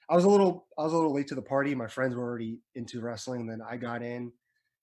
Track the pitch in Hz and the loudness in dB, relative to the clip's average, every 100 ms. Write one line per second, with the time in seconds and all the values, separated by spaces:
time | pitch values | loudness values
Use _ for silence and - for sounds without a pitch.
0 | - 175 196 202 190 185 _ - 156 165 | 2 6 8 8 6 2 _ -4 0 2
1 | 160 143 139 135 - 135 139 127 113 - | 2 0 -2 -6 -2 0 0 -2 -4 -2
2 | 131 123 120 120 113 113 _ 127 117 120 | -2 -2 -4 -4 -6 -8 _ -12 -10 -8
3 | 120 110 127 123 113 113 110 120 120 120 | -6 -8 -6 -6 -6 -8 -10 -8 -6 -6
4 | 120 123 120 _ _ _ _ _ | -6 -8 -10 _ _ _ _ _